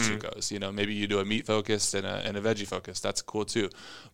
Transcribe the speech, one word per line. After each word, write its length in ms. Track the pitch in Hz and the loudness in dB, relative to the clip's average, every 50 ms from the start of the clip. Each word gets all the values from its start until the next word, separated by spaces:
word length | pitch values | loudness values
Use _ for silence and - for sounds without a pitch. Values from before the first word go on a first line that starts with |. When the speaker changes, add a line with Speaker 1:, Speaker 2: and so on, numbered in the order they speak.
| 113 | 4
Speaker 1:
two 60 | 110 107 | 2 2
Speaker 2:
Mm-hmm. 120 | 104 - - - | 0 -4 -6 -6
Speaker 1:
goes, 140 | - - - 101 | -4 -4 -4 -4
you 60 | 101 | -2
know, 120 | 98 98 | -4 -2
maybe 220 | 101 104 104 104 104 | 0 0 0 0 0
you 140 | 104 104 | 0 2
do 120 | 101 104 98 | 2 2 2
a 60 | 98 | 2
meat 200 | 101 107 117 - | 2 0 0 2
focused 480 | - 107 107 98 - 107 101 - - - | 2 2 2 4 2 2 2 2 2 0
and 140 | 98 95 | 0 0
a, 180 | 95 98 98 98 | -2 -2 -2 -2
and 120 | 107 101 | -2 -2
a 40 | 101 | 0
veggie 240 | 101 113 110 101 101 | 2 2 2 2 0
focused. 380 | 95 92 92 - - 90 - - | -4 -4 -4 -4 -6 -6 -4 -2
That's 180 | 101 - - | -2 -2 -2
cool 220 | - - - 107 104 | -4 -2 -2 -2 -2
too. 240 | - - 117 101 90 - - - - - - - - | 0 2 0 0 0 -2 -8 -16 -16 -16 -16 -18 -20